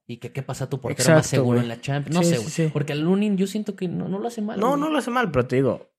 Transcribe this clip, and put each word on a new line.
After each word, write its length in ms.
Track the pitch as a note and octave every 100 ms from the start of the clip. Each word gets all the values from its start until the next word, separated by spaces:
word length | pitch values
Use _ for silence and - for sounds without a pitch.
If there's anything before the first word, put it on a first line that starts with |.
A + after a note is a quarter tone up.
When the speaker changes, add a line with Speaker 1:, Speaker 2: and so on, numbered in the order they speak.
| -
Speaker 1:
y 120 | A#2+
que 140 | B2
quepa 220 | - C3
sea 160 | C3 B2+
tu 100 | C3+
portero 300 | A#2 B2 B2+
más 160 | D#3+ -
Speaker 2:
Exacto, 20 |
Speaker 1:
seguro 260 | D#3+ B2 A#2+
Speaker 2:
güey. 40 |
Speaker 1:
en 60 | A#2+
la 120 | A#2
Champions. 340 | - C#3 C#3 E3
No 60 |
Speaker 2:
Sí, 80 | E3+
Speaker 1:
sé, 60 | E3
Speaker 2:
sí, 60 |
Speaker 1:
güey. 100 | A2
Speaker 2:
sí. 180 | D#3 D#3+
Speaker 1:
Porque 220 | D3 C#3+
a 20 | D3
Lunin 400 | D#3+ G3 G#3+ F#3+
yo 120 | F#3+
siento 280 | G#3+ G#3+ G3+
que 120 | F3+
no, 200 | E3+ F3+
no 120 | F#3+
lo 80 | A3+
hace 140 | A3+
mal, 160 | G#3 G3
Speaker 2:
No, 100 | A#3
Speaker 1:
güey. 100 | C#4
Speaker 2:
no 100 | D#4
lo 80 | D4+
hace 100 | A#3+
mal, 220 | B3 A3+
pero 160 | C3 A#2+
te 80 | B2
digo, 340 | C3 F#2 -